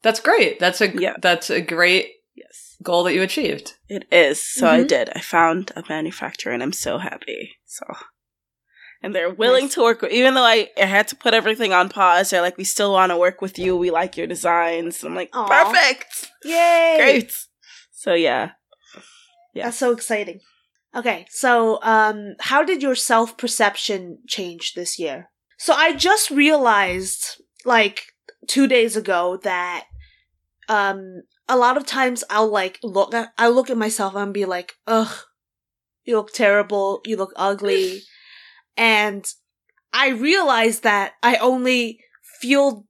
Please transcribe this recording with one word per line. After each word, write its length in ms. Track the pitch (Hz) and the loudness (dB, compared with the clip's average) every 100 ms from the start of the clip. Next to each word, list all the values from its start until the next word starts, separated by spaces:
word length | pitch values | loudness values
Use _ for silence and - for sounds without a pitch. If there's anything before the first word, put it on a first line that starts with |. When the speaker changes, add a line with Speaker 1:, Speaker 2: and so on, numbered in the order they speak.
Speaker 1:
That's 180 | 220 220 | 0 0
great. 400 | - 427 180 - | 2 2 2 2
That's 220 | 180 180 | -2 2
a, 80 | 202 | -2
Speaker 2:
Yeah. 260 | 175 180 - | 0 -4 0
Speaker 1:
that's 280 | 180 175 - | 0 0 -2
a 120 | 170 | -4
great 500 | 165 170 175 185 - - _ - | -4 2 4 4 0 -12 _ -20
Speaker 2:
Yes. 400 | - - - _ | -20 -20 -20 _
Speaker 1:
goal 200 | - 175 180 | -2 0 2
that 100 | 175 | 0
you 80 | |
achieved. 500 | 190 311 220 - - - _ | -2 -2 -4 -6 -10 -20 _
Speaker 2:
It 160 | 202 - | -12 2
is. 320 | 175 147 151 | 4 4 2
So 240 | - - 170 | -6 0 2
I 100 | 156 | 4
Speaker 3:
Mm-hmm. 80 | 277 | 4
Speaker 2:
did. 220 | 139 117 - | 0 -2 -8
I 60 | |
found 500 | - 170 165 170 190 - | -2 2 2 0 -6 -14
a 80 | 170 | -10
manufacturer 640 | 156 160 - - - - | -8 -8 -10 -12 -10 -8
and 80 | 120 | -6
I'm 100 | 131 | -6
so 280 | - - - | -6 -6 -6
happy. 560 | 180 - - - - _ _ | -8 -12 -14 -14 -14 _ _
So, 180 | - - - - _ _ _ _ _ _ _ - _ | -20 -16 -18 -18 _ _ _ _ _ _ _ -20 _
and 140 | 185 185 | -8 -4
they're 160 | 170 | -4
willing 320 | 190 226 262 277 | 0 2 2 2
Speaker 3:
Nice. 80 | |
Speaker 2:
to 80 | - | 0
work 220 | 233 226 | 2 2
with, 80 | 208 | -2
even 240 | 233 262 262 | 2 4 4
though 80 | |
I, 260 | 240 226 208 - | 4 4 0 0
I 60 | 190 | 2
had 220 | 196 214 | 2 0
to 80 | - | -2
put 180 | 247 | 2
everything 400 | 226 214 214 214 | 2 2 -2 2
on 160 | 185 185 | 2 2
pause, 400 | 202 185 175 190 | 2 4 4 2
they're 120 | 185 | 0
like, 140 | 175 180 | 0 -4
"We 40 | |
still 300 | 190 - 202 | -6 -2 2
wanna 240 | 190 185 175 | 4 2 2
work 240 | 180 185 | 0 0
with 160 | 190 190 | -12 -4
you. 180 | 185 180 | -2 0
We 140 | 180 | 0
like 280 | 165 185 - | -2 -4 -6
your 100 | 170 | -10
designs." 760 | 170 175 170 170 170 170 175 | -4 0 0 0 -4 -8 -10
I'm 120 | 165 180 | -10 -10
like, 140 | - | -8
Speaker 3:
Aw. 140 | - 208 | -6 2
Speaker 2:
"Perfect." 840 | 269 330 370 277 262 - - - _ | 4 4 4 2 0 -10 -14 -16 _
Speaker 3:
Yay. 520 | 285 330 339 339 330 320 | -4 0 2 4 4 4
Speaker 2:
Great. 340 | 269 277 226 - - _ _ - _ | 4 4 0 -12 -16 _ _ -20 _
So 220 | - - | -12 -2
yeah. 380 | 170 160 123 139 _ _ _ _ - - _ _ _ _ - | 0 2 0 -4 _ _ _ _ -20 -20 _ _ _ _ -10
Yeah. 100 | 240 | -10
Speaker 3:
That's 120 | 233 | -4
so 140 | 254 | -2
exciting. 500 | 233 - 214 196 175 _ _ _ _ _ - | -2 -2 -6 -6 -14 _ _ _ _ _ -6
Okay, 300 | 240 180 - | -4 -4 -8
so, 480 | - 262 240 226 220 | -4 2 2 2 0
um, 540 | 220 220 214 208 208 - | 2 4 4 0 -12 -10
how 240 | - 277 | 0 0
did 180 | 302 349 | 2 0
your 120 | 277 254 | 0 -2
self-perception 1200 | - 226 233 - 240 - 208 202 - 202 180 - _ | 2 2 0 -4 -6 0 0 0 -6 -6 -8 -18 _
change 460 | - 185 170 - - | -10 -10 -10 -10 -8
this 220 | 175 - | -10 -6
year? 300 | 160 139 185 _ _ _ | -8 -8 -16 _ _ _
So 140 | - | -2
I 200 | 285 330 | 2 2
just 360 | 320 349 427 - | 2 2 2 2
realized, 1080 | 277 294 311 254 202 190 180 185 - - - _ _ 240 | 2 4 4 4 2 2 -2 -6 -8 -10 -14 _ _ 0
like, 380 | 233 208 208 - _ - _ - | 2 2 -2 -18 _ -20 _ -4
two 200 | - 269 | 0 2
days 280 | 254 226 220 | 4 2 -2
ago 420 | 202 180 180 185 | -2 -2 -2 -4
that, 420 | 196 180 180 175 - - - _ _ _ _ _ - | -6 -4 -6 -8 -14 -20 -20 _ _ _ _ _ -4
um, 540 | 214 196 196 190 185 - _ - | -2 0 -4 -12 -18 -20 _ -2
a 80 | 262 | 4
lot 200 | 247 262 | 4 2
of 80 | 269 | -4
times 380 | 254 262 240 - | -2 -2 -2 -4
I'll, 200 | 208 220 | 0 0
like, 300 | 208 185 185 | 0 -4 -8
look 300 | 233 190 196 | -6 0 0
at, 200 | 233 226 - | -2 -6 2
I 100 | 233 | 4
look 200 | 240 254 | 4 2
at 80 | 240 | -2
myself 380 | 214 220 196 196 | -2 -2 -4 -4
and 180 | 202 | -6
be 120 | 202 190 | -4 -4
like, 300 | 180 180 - - | -4 -8 -16 -2
"Ugh, 260 | 220 220 - - _ _ _ _ _ _ _ | 0 0 -6 -20 _ _ _ _ _ _ _
you 120 | - 226 | -2 -2
look 160 | 208 | -2
terrible, 680 | - 214 202 202 202 196 196 220 | 0 2 4 2 -2 -2 -4 -6
you 120 | 214 | -6
look 160 | 190 - | -6 -4
ugly." 680 | 196 202 202 190 185 190 - | -4 -2 -2 0 -2 -6 -18
Speaker 2:
<laughs> 60 | _ _ - - _ _ - | _ _ -20 -20 _ _ -2
Speaker 3:
And 460 | 226 214 208 202 - - _ _ _ _ _ | 2 2 0 -6 -12 -16 _ _ _ _ _
I 180 | 233 269 | -2 -2
realized 760 | 240 277 392 320 233 226 226 | 0 0 2 2 2 0 0
that 300 | 226 202 196 _ | 0 0 -2 _
I 140 | 240 - | 0 2
only 600 | 247 254 254 254 233 226 _ _ - - | 0 0 0 0 -2 -8 _ _ -20 -14
feel 440 | 240 277 277 214 | 0 2 2 0